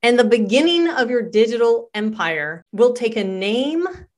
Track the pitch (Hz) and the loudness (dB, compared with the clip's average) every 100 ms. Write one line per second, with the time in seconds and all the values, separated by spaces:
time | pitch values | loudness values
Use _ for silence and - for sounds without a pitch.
0 | 233 240 220 233 196 262 330 339 339 262 | 2 4 4 2 2 2 2 2 0 0
1 | 240 240 185 214 226 240 233 233 - 214 | 0 -2 0 2 2 2 0 0 -4 -6
2 | 214 214 165 156 151 170 _ 208 165 165 | -6 -4 -4 -4 -6 -10 _ 2 2 2
3 | 233 220 190 190 202 240 277 330 359 370 | -4 -2 -4 -4 -2 -2 -2 -2 -4 -8
4 | - | -20